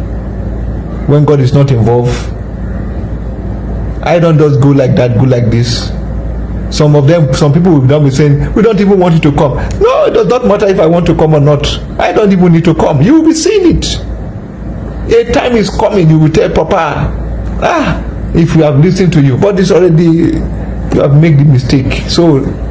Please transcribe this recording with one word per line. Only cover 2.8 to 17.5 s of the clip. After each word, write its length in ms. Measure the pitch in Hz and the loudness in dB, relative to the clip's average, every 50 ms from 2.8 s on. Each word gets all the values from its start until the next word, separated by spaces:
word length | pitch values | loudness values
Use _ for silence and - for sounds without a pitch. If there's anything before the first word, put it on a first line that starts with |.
| - - - - - - - - - - - - - - - - - - - - - - - - - | -8 -8 -8 -8 -8 -8 -8 -8 -8 -8 -8 -8 -8 -8 -8 -8 -8 -8 -8 -6 -6 -6 -8 -6 -2
I 160 | 143 156 175 | 0 0 2
don't 180 | 160 170 165 147 | 2 2 2 4
just 220 | 151 151 139 127 | 4 2 2 2
go 80 | 131 143 | 4 4
like 260 | 139 139 131 127 123 | 4 4 2 2 2
that, 240 | - 123 123 120 110 | 2 0 0 2 2
go 60 | 123 | 2
like 260 | 131 127 120 117 110 | 2 2 0 0 0
this. 400 | 107 117 120 123 - - - - - - - - - - - - - - - - - - - - | 0 0 0 -2 -4 -4 -6 -6 -8 -8 -8 -8 -6 -6 -6 -6 -8 -8 -8 -8 -8 -8 -8 -6
Some 240 | - - 156 151 147 | -2 0 2 2 2
of 140 | 147 139 135 | 4 4 2
them, 260 | 170 175 160 127 143 | 2 2 2 0 0
some 180 | - 160 147 139 | 0 0 2 2
people 200 | 170 170 190 170 | 2 2 2 2
will 100 | 143 127 | 2 2
not 220 | 127 143 151 147 | 2 2 2 2
be 60 | 139 | 0
saying, 440 | 127 - 151 147 139 143 143 - - | 2 2 2 2 2 2 0 0 0
"We 80 | - 202 | 0 2
don't 180 | 226 220 190 | 2 2 2
even 200 | 202 190 202 190 | 2 2 2 2
want 140 | 180 180 165 | 2 2 2
you 60 | 160 - | 2 2
to 100 | 151 143 | 2 2
come." 240 | 151 165 139 123 123 - - - - | 2 0 0 -2 -2 -4 -4 -2 0
No, 240 | 392 466 523 571 605 | 0 0 2 2 0
it 100 | 523 - | 0 0
does 140 | - - 170 | 0 0 0
not 180 | 240 254 254 | 0 0 0
matter 200 | 202 196 208 214 | 0 0 0 0
if 120 | 196 196 - | 0 0 2
I 80 | 160 | 2
want 200 | 160 170 175 170 | 2 2 2 2
to 80 | 170 160 | 0 0
come 180 | - 170 156 156 | 2 2 2 2
or 60 | 151 | 2
not. 260 | 139 147 147 139 - - - - - - - - | 2 2 2 0 0 -4 -4 -6 -8 -8 -6 -4
I 140 | - - - | -4 -2 0
don't 200 | - 220 202 196 | 0 2 2 2
even 200 | 185 180 180 165 | 2 4 4 4
need 120 | 165 - | 4 2
to 80 | 180 160 | 2 0
come. 280 | - - - 151 135 139 | 0 0 0 0 2 2
You 120 | 208 302 | 4 4
will 120 | 320 311 | 4 4
be 80 | 320 320 | 2 0
seeing 420 | - - 359 440 403 359 330 - | 0 0 0 0 2 2 2 0
it. 240 | - - - - - - - - - - - - - - - - - - - - - - - - - - - - | 0 -2 -4 -6 -6 -8 -10 -10 -10 -10 -12 -12 -12 -14 -14 -14 -12 -12 -12 -10 -10 -10 -10 -10 -8 -4 0 0
A 200 | - 240 233 - | 0 0 0 -2
time 240 | - - 247 247 | -2 0 0 0
is 120 | 226 202 196 | 0 0 -2
coming, 400 | - - - 208 208 202 170 156 | -2 -2 -2 0 0 2 2 4
you 100 | 160 156 | 4 4
will 120 | 156 151 | 4 2
tell 180 | 151 160 160 180 | 2 2 0 0
Papa, 600 | 165 185 165 - 202 185 165 151 139 143 147 - - - - - - - - - | 0 -2 -2 0 0 -2 -2 -2 -4 -4 -4 -4 -4 -6 -6 -6 -6 -6 -6 -6